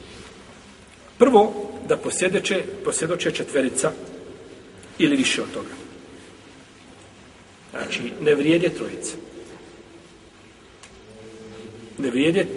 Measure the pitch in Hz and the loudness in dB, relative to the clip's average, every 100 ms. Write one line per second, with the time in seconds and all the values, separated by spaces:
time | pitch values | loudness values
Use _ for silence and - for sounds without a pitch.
0 | - - - - - - - - - - | -18 -18 -18 -20 -20 -20 -20 -20 -20 -20
1 | - - 262 214 220 - - - - 147 | -4 4 8 8 6 2 -8 -6 -2 -2
2 | - - 185 185 - 185 131 131 147 - | -2 0 2 2 0 -2 -2 -6 -4 -2
3 | 160 175 165 - 123 143 127 - 156 - | 0 0 -2 -2 -2 0 0 0 -2 -2
4 | - - - - - - - - - - | -12 -14 -16 -18 -18 -20 -20 -20 -10 2
5 | 151 139 120 - - - - - - - | 4 4 2 0 -4 -8 -10 -14 -16 -18
6 | - - - - - - - - - - | -20 -20 -20 -20 -20 -20 -20 -20 -20 -20
7 | - - - - - - - 127 - - | -20 -20 -20 -20 -20 -20 -14 -10 -8 -6
8 | 120 - 151 139 151 170 170 - 110 - | -6 0 4 4 6 4 4 0 -8 -8
9 | - - - - - - - - - - | -10 -10 -14 -18 -18 -18 -20 -20 -20 -20
10 | - - - - - - - - - - | -20 -20 -20 -20 -20 -20 -20 -20 -20 -20
11 | 107 110 - - 110 110 - - - - | -20 -20 -20 -18 -18 -16 -16 -16 -16 -6
12 | 135 123 156 190 - | -2 2 4 4 2